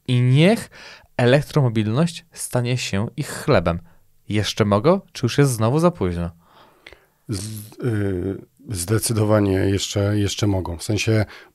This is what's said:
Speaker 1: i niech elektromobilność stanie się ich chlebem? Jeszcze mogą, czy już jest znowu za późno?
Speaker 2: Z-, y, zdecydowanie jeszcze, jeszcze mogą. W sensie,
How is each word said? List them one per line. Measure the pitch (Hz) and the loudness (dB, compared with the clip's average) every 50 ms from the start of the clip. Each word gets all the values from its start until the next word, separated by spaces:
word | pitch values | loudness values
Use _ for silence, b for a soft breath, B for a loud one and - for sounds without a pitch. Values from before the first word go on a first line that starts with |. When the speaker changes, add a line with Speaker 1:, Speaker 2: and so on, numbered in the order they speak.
| _ - | _ -2
Speaker 1:
i | 127 123 | 0 2
niech | 123 127 127 143 160 185 226 220 - - B B B B B B B B _ | 2 4 4 6 6 6 4 2 -2 -10 B B B B B B B B _
elektromobilność | - 123 120 127 151 143 - - 151 135 123 107 110 107 104 110 131 170 170 165 - - _ _ | 0 4 4 4 4 2 0 0 0 0 2 0 0 0 0 0 0 0 -2 -2 -8 -16 _ _
stanie | - - - - 123 120 120 127 123 | -14 -14 -4 -4 -2 -2 0 -2 -4
się | - - - 98 107 - - | -4 -4 -4 -4 -4 -4 -6
ich | - 143 - | -8 -10 -8
chlebem? | - - - - 135 98 85 87 85 87 b b b b b b _ _ _ _ | -8 -8 -2 2 2 2 2 0 -2 -4 b b b b b b _ _ _ _
Jeszcze | 101 107 98 - - - 110 | -2 -2 -2 -2 -2 -2 0
mogą, | 101 101 104 107 151 185 196 - _ _ | 2 2 2 4 4 2 2 0 _ _
czy | - - | -4 -4
już | 117 - - | -2 2 2
jest | 143 139 123 | 2 2 2
znowu | 107 110 113 135 156 | 0 0 0 2 2
za | 165 175 | 2 0
późno? | 170 - 98 90 87 85 85 85 85 b b b b b b b b b b b b b b b b b _ - | 0 0 -2 -2 -2 -2 -4 -6 -8 b b b b b b b b b b b b b b b b b _ -8
Speaker 2:
Z-, | 110 95 101 107 110 104 104 113 - - - | -8 -8 -8 -10 -12 -14 -16 -18 -16 -6 -4
y, | 127 113 104 101 98 95 90 90 95 98 - - _ _ _ - - | -2 -2 0 -2 -2 -2 -2 -4 -4 -6 -8 -10 _ _ _ -14 -10
zdecydowanie | 107 87 85 90 110 107 - - 120 107 107 104 107 107 101 98 95 | -8 -8 -2 -2 -2 -2 0 -2 0 0 2 2 4 2 4 2 2
jeszcze, | 95 98 98 98 95 - - - 104 101 101 104 104 | 2 2 0 0 -2 -2 -4 -2 -2 0 0 0 0
jeszcze | 101 95 - - - | 0 -2 -2 -2 -2
mogą. | 104 98 92 85 82 80 | 0 0 -2 -2 -6 -8
W | 80 - | -10 -6
sensie, | - 107 101 - - 110 110 104 B B B B B B | -4 -4 -2 0 0 0 0 0 B B B B B B